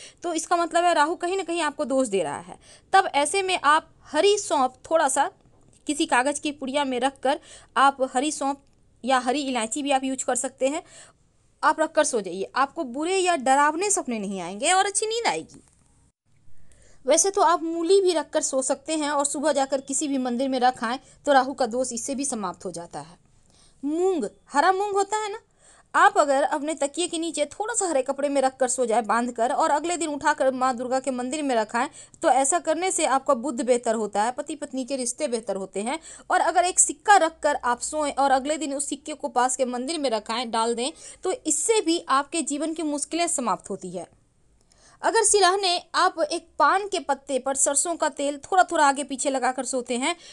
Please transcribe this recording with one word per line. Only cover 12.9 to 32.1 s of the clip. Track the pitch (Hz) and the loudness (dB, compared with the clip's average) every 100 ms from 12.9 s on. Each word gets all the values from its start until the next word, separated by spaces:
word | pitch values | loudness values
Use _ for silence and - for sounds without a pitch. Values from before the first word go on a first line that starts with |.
| 262 339 381 | -4 -2 0
या | 359 330 | 2 2
डरावने | 247 269 294 330 403 | 4 4 4 2 0
सपने | 359 254 226 | 0 -2 -4
नहीं | 196 190 | -4 -6
आएंगे | 170 202 302 | -8 -2 2
और | 370 403 | 2 2
अच्छी | 392 440 | -2 -2
नींद | 466 415 | -2 -2
आएगी। | 160 - - _ _ _ _ _ _ _ _ - - - - - - 254 | -2 -8 -18 _ _ _ _ _ _ _ _ -16 -14 -14 -20 -20 -6 2
वैसे | 311 392 | 2 2
तो | 403 | 2
आप | 320 339 | 2 2
मूली | 330 330 330 403 | -2 -2 4 4
भी | 370 | 4
रख | 320 294 | 0 -2
कर | 302 | -4
सो | 285 262 | -2 -2
सकते | 262 277 - 311 | -2 -4 -4 -4
हैं | 294 | 0
और | 294 285 | 0 -2
सुबह | 302 302 | 0 0
जाकर | 269 269 269 | 0 0 -2
किसी | 269 269 302 | -4 -4 -2
भी | 269 | -2
मंदिर | 254 240 269 | -2 -2 -2
में | 262 | 2
रख | 247 254 | 2 0
आएं, | 226 269 - - 294 | -4 -6 -10 -6 4
तो | |
राहु | 269 262 | 4 4
का | 269 240 | -2 -2
दोष | 247 254 | -2 -4
इससे | 233 - 262 | -6 -6 -4
भी | 269 | -4
समाप्त | 220 185 170 190 | -4 -6 -8 -10
हो | |
जाता | 165 170 151 | -10 -12 -12
है। | 160 - _ _ _ _ _ _ 277 | -14 -20 _ _ _ _ _ _ -4
मूंग, | 330 370 339 202 - _ | 0 2 0 -2 -8 _
हरा | 285 349 | 2 2
मूंग | 381 415 | 2 0
होता | 403 392 427 | 0 0 -2
है | 427 | -4
ना, | 440 - _ - - _ 294 | -8 -14 _ -20 -20 _ 4
आप | 392 381 | 4 6
अगर | 285 269 | 4 2
अपने | 311 302 302 | 0 -2 -4
तकिए | 320 285 320 349 | -4 -4 -2 -4
के | 330 | -4
नीचे | 330 294 294 | -4 -4 -4
थोड़ा | - 440 | -4 -4
सा | 440 370 | -2 0
हरे | 269 | 0
कपड़े | 262 269 285 | -2 -2 0
में | 277 | 2
रख | 262 - | 0 0
कर | 254 | -2
सो | 262 240 | 0 0
जाए | 226 | 0
बांध | 208 226 240 | 2 0 0
कर, | 240 240 | -2 0
और | 277 311 | 2 2
अगले | 294 330 349 | 2 0 -2
दिन | 330 | -4
उठाकर | 285 294 302 269 | 0 0 2 0
माँ | 262 262 240 | 2 0 -2
दुर्गा | 240 262 | -2 -2
के | 269 | -2
मंदिर | 247 254 311 | -6 -6 -4
में | 277 233 | 0 0
रखाएं, | 214 233 269 - - | 0 -2 -4 -8 -20